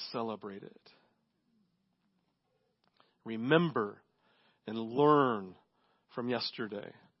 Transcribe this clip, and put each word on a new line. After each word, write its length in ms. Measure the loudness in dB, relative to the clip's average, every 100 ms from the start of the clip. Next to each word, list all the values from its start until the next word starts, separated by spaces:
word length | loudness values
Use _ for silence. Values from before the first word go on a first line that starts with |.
| -8
celebrate 540 | -6 -4 -6 -10 -14
it. 280 | -16 -20 -20 _ _ _ _ _ _ _ _ _ _ _ _ _ _ _ _ _ _ _ _ _ _ _
Remember 800 | -8 -4 4 4 4 0 -4 -6 _ _ _ _ _ _ -8
and 100 | -6
learn 800 | -4 4 6 8 6 0 -6 -14 _ _ _ _ _ -8
from 120 | -4
yesterday. 640 | -2 -4 -8 -8 -8 -12 -18 -20 _